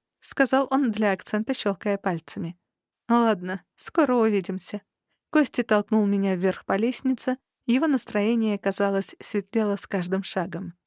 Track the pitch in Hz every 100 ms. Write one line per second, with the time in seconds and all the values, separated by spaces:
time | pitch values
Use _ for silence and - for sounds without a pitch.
0 | _ _ - - 269 262 269 269 262 208
1 | 208 190 - 214 220 262 202 190 208 202
2 | 196 170 - - 170 175 _ _ _ _
3 | - 233 233 196 180 185 - - - -
4 | 285 247 220 208 185 185 - 208 - _
5 | _ _ _ 311 285 - 233 208 208 220
6 | 208 202 196 185 185 185 - 196 226 254
7 | 262 254 - 262 _ _ - 247 311 262
8 | - 208 208 233 220 202 202 196 202 196
9 | 196 - - 214 185 226 208 202 - 196
10 | 175 190 190 - 175 - 180 -